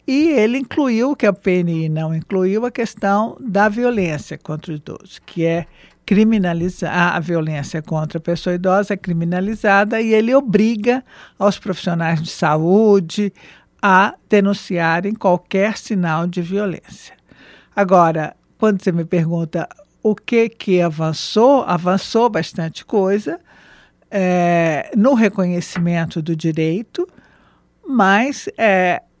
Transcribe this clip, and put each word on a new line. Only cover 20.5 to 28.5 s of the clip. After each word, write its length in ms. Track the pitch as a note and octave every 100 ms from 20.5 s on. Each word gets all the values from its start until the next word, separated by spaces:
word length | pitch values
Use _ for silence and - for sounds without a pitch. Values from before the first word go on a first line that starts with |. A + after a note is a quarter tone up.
| - - F3+
avançou, 800 | E3+ D#3 D#3+ D3+ - G#3+ B3 C4+
avançou 680 | - E3+ F3+ F#3+ - A3+ A#3+
bastante 560 | G#3 - - D#3+ -
coisa, 540 | - G#3 F#3+ G#3 C#4 E4+ _ - - - _ _ _
é, 800 | G3+ F#3 F3+ F3 E3+ E3 D3 - A3
no 180 | B3+
reconhecimento 1080 | A#3+ G#3+ G3 F3+ F3 - F3 E3+ E3+ E3 E3
do 140 | D#3+
direito, 720 | D#3+ E3 D#3 D#3+ F#3 - - F#4 _ _ _ _ _ _ _ F#4
mas, 640 | B3 F#3+ G3+ C4+ - -